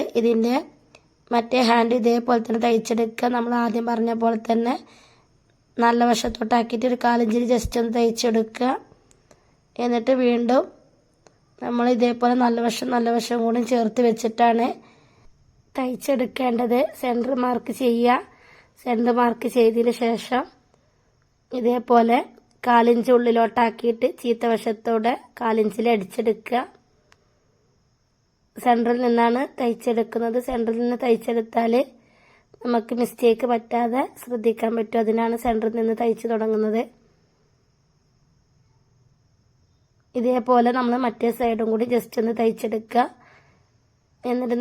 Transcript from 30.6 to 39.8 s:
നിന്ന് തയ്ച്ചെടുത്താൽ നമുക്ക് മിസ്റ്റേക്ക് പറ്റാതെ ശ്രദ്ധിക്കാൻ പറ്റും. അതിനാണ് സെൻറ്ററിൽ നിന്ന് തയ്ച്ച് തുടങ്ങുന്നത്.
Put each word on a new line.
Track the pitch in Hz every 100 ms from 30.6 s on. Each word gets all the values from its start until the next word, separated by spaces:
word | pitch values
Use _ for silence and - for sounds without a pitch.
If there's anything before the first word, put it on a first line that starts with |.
| 226 226
നിന്ന് | 240 240 254
തയ്ച്ചെടുത്താൽ | 226 - 233 226 233 233 240 277 - _ _ _ _ _ -
നമുക്ക് | 247 240 220 240
മിസ്റ്റേക്ക് | 233 - 240 226 247
പറ്റാതെ | 233 233 240 240 247 339 -
ശ്രദ്ധിക്കാൻ | - 240 226 226 226 233
പറ്റും. | 220 233
അതിനാണ് | 220 226 226 233
സെൻറ്ററിൽ | 240 220 220 226
നിന്ന് | 226 226
തയ്ച്ച് | 233 220 233
തുടങ്ങുന്നത്. | 226 220 214 214 220 262 _ _ _ _ _ _ _ _ _ _ _ _ _ _ _ _ _ _ _ _ _ _ _ _ _ _ _ _ _